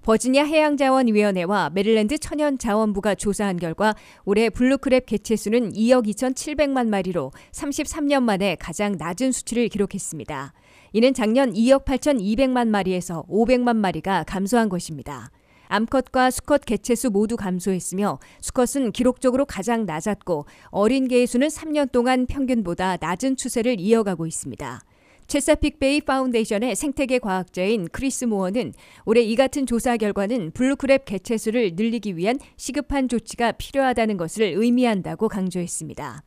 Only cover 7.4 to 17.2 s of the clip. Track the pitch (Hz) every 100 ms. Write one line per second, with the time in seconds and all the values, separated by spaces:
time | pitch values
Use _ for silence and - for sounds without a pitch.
7.4 | - - 294 277 302 330 285 277 240 190
8.4 | 196 160 - 160 208 190 170 175 262 247
9.4 | - 220 226 208 196 202 - 156 110 143
10.4 | 135 _ _ - _ 202 247 262 214 240
11.4 | 269 190 233 269 269 262 302 277 190 220
12.4 | 269 247 240 208 185 185 175 170 - 190
13.4 | 226 254 240 226 196 165 190 190 156 190
14.4 | 190 240 226 180 - 151 127 135 113 _
15.4 | _ _ _ 202 220 269 254 254 254 247
16.4 | - 285 - 202 - 233 - 196